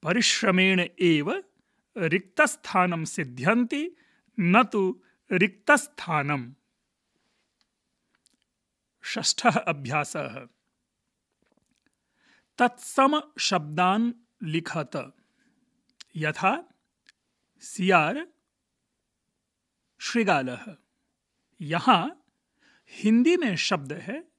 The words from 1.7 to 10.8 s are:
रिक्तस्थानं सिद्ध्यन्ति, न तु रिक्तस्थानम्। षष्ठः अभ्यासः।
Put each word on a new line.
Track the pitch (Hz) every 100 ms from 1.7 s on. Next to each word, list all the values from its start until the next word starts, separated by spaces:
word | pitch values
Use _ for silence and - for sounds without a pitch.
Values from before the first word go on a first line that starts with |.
| _ _ -
रिक्तस्थानं | 165 180 - - - - - 202 180 165
सिद्ध्यन्ति, | 156 - 143 123 135 226 247 285 330 - _ _ _ -
न | 175 196
तु | 254 214 190 180 _ _ _
रिक्तस्थानम्। | 185 202 - - 285 - - - 156 139 143 120 139 _ _ _ _ _ _ _ _ _ _ _ _ _ _ _ _ _ _ _ _ _ _ _ _
षष्ठः | - - 175 - 247 220
अभ्यासः। | 196 151 131 147 143 160 139 135 123 _ _ _